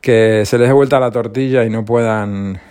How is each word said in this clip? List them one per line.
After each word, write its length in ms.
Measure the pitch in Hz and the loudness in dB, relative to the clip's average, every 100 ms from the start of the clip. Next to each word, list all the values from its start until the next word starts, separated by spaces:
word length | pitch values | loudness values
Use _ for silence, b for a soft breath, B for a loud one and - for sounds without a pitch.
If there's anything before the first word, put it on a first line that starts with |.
que 420 | - 113 110 110 | 2 2 4 2
se 140 | 104 123 | 0 2
les 100 | 123 | 4
dé 60 | |
vuelta 240 | 139 139 139 | 4 4 2
la 120 | 127 | 0
tortilla 540 | 117 113 113 135 131 | -2 -6 -4 -2 0
y 60 | 113 | 0
no 140 | 110 | -4
puedan 760 | 107 120 113 107 104 98 98 92 B | -2 -2 0 -2 -4 -6 -8 -10 B